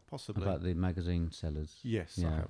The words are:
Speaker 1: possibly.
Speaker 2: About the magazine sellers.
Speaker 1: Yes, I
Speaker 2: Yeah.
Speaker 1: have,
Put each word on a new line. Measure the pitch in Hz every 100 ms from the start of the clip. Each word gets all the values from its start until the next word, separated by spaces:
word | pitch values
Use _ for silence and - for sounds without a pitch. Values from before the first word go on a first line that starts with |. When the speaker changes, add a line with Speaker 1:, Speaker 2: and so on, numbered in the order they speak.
| -
Speaker 1:
possibly. | 139 - 98
Speaker 2:
About | 98 87
the | 90
magazine | 87 92 87 85 87 82
sellers. | - 82 76 76 -
Speaker 1:
Yes, | 123 110 82 -
I |
Speaker 2:
Yeah. | 85 78
Speaker 1:
have, | 80